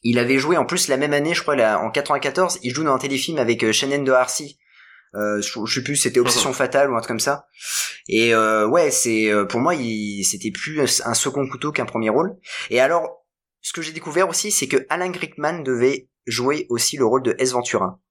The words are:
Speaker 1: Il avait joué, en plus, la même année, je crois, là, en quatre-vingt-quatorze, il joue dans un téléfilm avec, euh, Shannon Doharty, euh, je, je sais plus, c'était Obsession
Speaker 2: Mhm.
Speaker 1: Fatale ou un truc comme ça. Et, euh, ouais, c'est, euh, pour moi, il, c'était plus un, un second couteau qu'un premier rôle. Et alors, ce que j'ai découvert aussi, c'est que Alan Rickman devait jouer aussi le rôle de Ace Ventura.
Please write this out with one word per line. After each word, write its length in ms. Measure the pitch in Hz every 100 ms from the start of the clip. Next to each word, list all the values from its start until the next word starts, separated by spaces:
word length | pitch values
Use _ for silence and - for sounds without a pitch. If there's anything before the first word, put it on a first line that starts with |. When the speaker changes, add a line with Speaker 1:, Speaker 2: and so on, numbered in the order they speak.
| 117
Speaker 1:
Il 120 | 120
avait 180 | 120 135
joué, 180 | 143 175
en 100 | -
plus, 220 | 180 -
la 100 | 131
même 160 | 147
année, 200 | 147 147
je 80 | 170
crois, 140 | - 143
là, 240 | 110 101
en 100 | 110
quatre-vingt-quatorze, 680 | 127 143 143 143 135 185 -
il 100 | 123 123
joue 80 |
dans 100 | 156
un 60 | 131
téléfilm 400 | 139 135 - 160
avec, 240 | 117 120
euh, 80 | 113
Shannon 320 | 107 135 143
Doharty, 560 | 135 127 127 - 147 - _ _ - - _ 101
euh, 260 | 104 104
je, 180 | 98 120 110
je 80 | -
sais 40 |
plus, 120 | 123 143
c'était 240 | 131 123
Obsession 300 | 120 120 139
Speaker 2:
Mhm. 60 | 131
Speaker 1:
Fatale 360 | 127 139 139
ou 40 | 117
un 40 |
truc 80 | -
comme 120 | 113
ça. 280 | 139 143 - _ - - - - -
Et, 260 | 107 117 113
euh, 320 | 110 110 107
ouais, 240 | 160 160
c'est, 400 | - 120 113 110
euh, 140 | 104 101
pour 160 | 117
moi, 120 | 139
il, 500 | 170 117 110 104 101
c'était 280 | 95 101 110
plus 280 | - - 156
un, 300 | 139 - -
un 40 | 113
second 320 | 143 143 135
couteau 240 | 131 151
qu'un 140 | 147 117
premier 240 | 117 110
rôle. 260 | 113 185 - - - -
Et 100 | 117
alors, 440 | 135 170 - - _ _ _ _
ce 120 | -
que 80 | 170
j'ai 120 | 156
découvert 360 | 160 156 151 190
aussi, 220 | - 214
c'est 160 | 202 135
que 180 | 135 -
Alan 220 | 165 185
Rickman 520 | 180 156 - 151 170
devait 440 | 135 123 127 139 - _ -
jouer 400 | 117 123 147 -
aussi 280 | 120 - 147
le 80 | 117
rôle 180 | 127
de 120 | 123 -
Ace 120 | 131
Ventura. 460 | 127 120 107 95 92 _